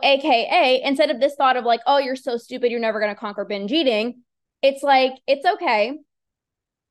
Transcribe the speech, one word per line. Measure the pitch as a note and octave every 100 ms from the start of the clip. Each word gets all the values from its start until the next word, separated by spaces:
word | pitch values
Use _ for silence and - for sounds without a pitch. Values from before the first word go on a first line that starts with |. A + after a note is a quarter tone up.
A | C4+ C4+
K | D4+ A#3 -
A, | F4 C4+ C4 C#4
instead | C#4 D4+
of | A#3
this | C#4 C#4+
thought | C4 B3
of | A#3
like, | A#3 -
"Oh, | C#4+
you're | C4 C4
so | C4+ A#3
stupid, | - B3 A#3+
you're | A#3
never | A3+ G#3+
gonna | G#3 G#3
conquer | G#3+ G3+
binge | G3 G3+ G3+
eating," | D#4 C4 G#3+ A#3 A#3+ _ _ _ _
it's | C4+ C#4
like, | C#4+ C4+ C4 B3+ -
"It's | C#4 F4+
okay. | G4+ E4+ G#3+ A3 D4+ _ _ _ _ _ _ _ _ _